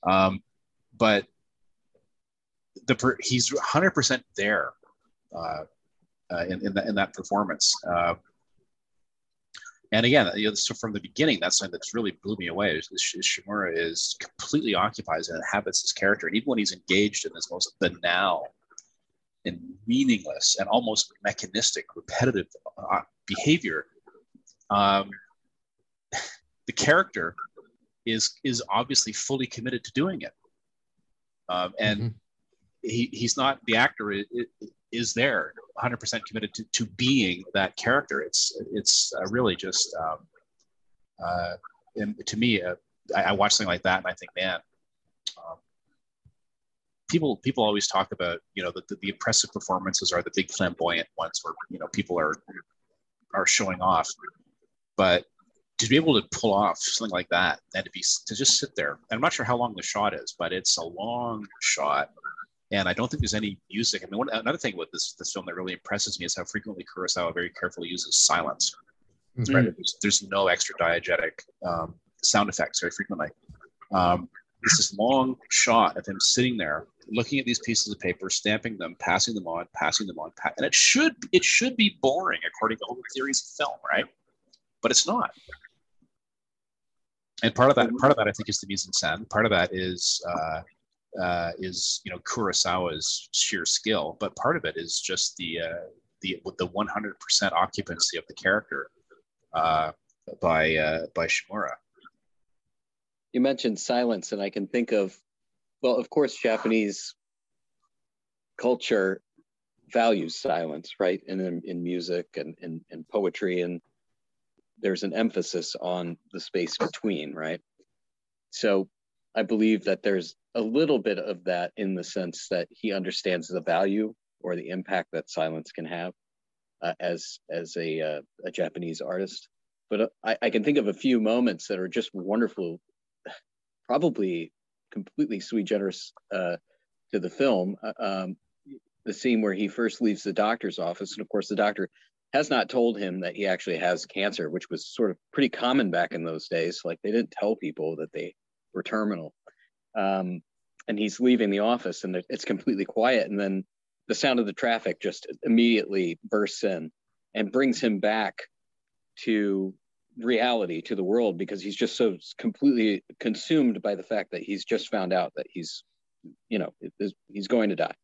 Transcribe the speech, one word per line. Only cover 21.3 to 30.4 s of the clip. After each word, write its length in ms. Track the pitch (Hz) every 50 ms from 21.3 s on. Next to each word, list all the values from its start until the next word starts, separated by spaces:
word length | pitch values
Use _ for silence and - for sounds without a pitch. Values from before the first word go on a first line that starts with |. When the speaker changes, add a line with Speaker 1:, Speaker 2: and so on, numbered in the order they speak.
| - - - 92 92 107 117 - - - - - -
Speaker 1:
repetitive, 520 | - - - - - 123 127 117 101 85 _ _ - _ - _ -
uh, 220 | - - 92 98 - _ _ _ _
behavior, 600 | - 101 - - 143 156 170 - 98 80 76 71 _ _ _ _ - _ - _ _ _ - _ _ _ _ _ _
um, 400 | - 101 101 - 196 196 98 98 101 - - _ _ _ _ _ _ _ _ _ _ _ _ _ _ _ _ _ -
<laughs> 540 | - - - - - _ _ _ _ _
the 60 | - -
character 600 | - - - 151 175 190 - - 104 85 85 - - - - _ - - _ _ _ _ _ _ _ _
is, 320 | 117 113 110 107 - - - _
is 180 | 143 127 117 123 -
obviously 420 | 98 107 123 127 139 - - 113 104
fully 340 | - - - 135 135 127
committed 380 | 120 - - 110 127 127 120 _
to 80 | - -
doing 300 | - 147 - - - 73
it. 100 | - _ _